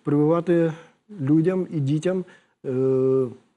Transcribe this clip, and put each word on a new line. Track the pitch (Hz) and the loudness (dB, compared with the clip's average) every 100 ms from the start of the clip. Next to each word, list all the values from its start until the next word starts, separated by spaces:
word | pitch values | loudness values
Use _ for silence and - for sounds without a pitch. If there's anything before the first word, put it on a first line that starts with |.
прививати | - 147 151 170 170 170 165 156 - _ _ 208 | -2 2 2 2 2 2 0 -4 -16 _ _ -8
людям | 135 156 165 185 175 | 2 2 2 -2 -4
і | 165 | -4
дітям, | 135 156 180 185 180 - _ _ 139 | -2 0 -2 -4 -6 -18 _ _ -6
е, | 127 131 131 131 131 127 - _ | -2 0 2 2 0 -2 -8 _